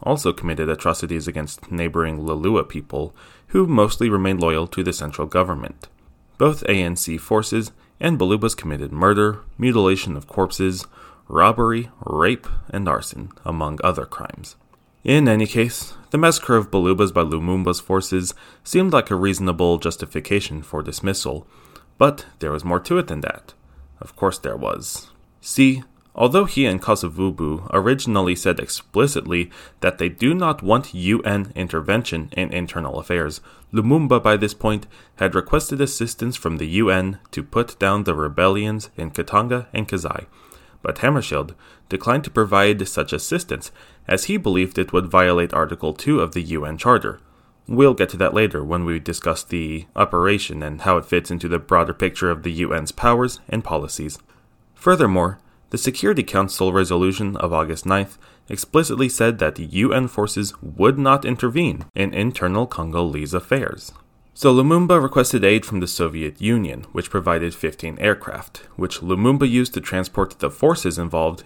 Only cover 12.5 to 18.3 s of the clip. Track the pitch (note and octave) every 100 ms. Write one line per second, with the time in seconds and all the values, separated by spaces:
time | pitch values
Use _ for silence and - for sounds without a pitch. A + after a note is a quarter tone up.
12.5 | - - G2 F#2+ B1+ - - - - E2
13.5 | E2 D2+ D2+ F#2 D#2+ - - - - -
14.5 | - _ _ _ _ - C#3+ C3+ G#2+ G#2+
15.5 | A#2+ A#2 - - - - D3 E3 D#3 -
16.5 | A#2 G2 G2 F2 F#2+ G2+ F2 D#2+ D#2+ E2+
17.5 | F#2 F2+ F2+ - F#2+ F#2 F#2 F2